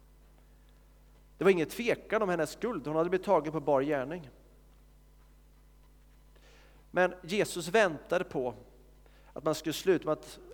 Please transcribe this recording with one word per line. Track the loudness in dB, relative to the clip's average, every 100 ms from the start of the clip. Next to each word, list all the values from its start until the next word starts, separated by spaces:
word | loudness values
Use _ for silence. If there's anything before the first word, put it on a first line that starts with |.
| -20 -20 -20 -20 -20 -20 -20 -20 -20 -20 -20 -20 -20 2
Det |
var | 4
ingen | 4 2
tvekan | -2 0 -2 0 -2
om | 0
hennes | 0 -2
skuld. | -2 -4 -4 -2
Hon | 0
hade | 0
blivit | 0 2
tagen | 2 2
på | -2
bar | 2 2
gärning. | 2 -2 -2 -8 -12 -20 -20 -20 -20 -20 -20 -20 -20 -20 -20 -20 -20 -20 -20 -20 -20 -20 -20 -20 -20 -20 -20 -20 -20 -20 -4
Men | 2 2 0
Jesus | -4 -2 -2 -2 0
väntade | 4 4 0 -4 -4
på | -2 -4 -4 -6 -16 -20 -20 -20 -20 -20 -18
att | -4
man | -2
skulle | -2 -4
sluta | -2 2 2
med | 2
att | -4 -6 -20 -20